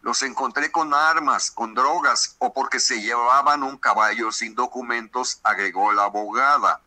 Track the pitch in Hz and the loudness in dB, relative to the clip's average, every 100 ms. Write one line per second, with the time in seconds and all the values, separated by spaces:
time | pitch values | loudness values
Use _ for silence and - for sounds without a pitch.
0 | 117 117 135 120 131 127 151 165 156 143 | -4 -4 -4 -4 -4 -2 -4 -2 0 2
1 | 156 160 147 110 - - 113 110 135 170 | 4 2 2 0 -2 -6 -6 0 0 2
2 | 143 113 - _ 127 135 123 127 - 123 | 0 0 -2 _ -4 -2 -4 -2 -2 -2
3 | 107 120 120 135 143 147 135 139 135 104 | -2 0 4 4 4 2 -2 -2 0 4
4 | 107 107 110 110 117 110 123 123 120 117 | 2 2 -2 -4 -8 -4 -4 -4 -6 -6
5 | 110 123 127 - 110 98 98 90 104 104 | -4 -6 -6 -2 -2 0 -2 0 2 2
6 | 101 101 104 110 135 143 101 - | 2 0 -4 0 2 4 2 -2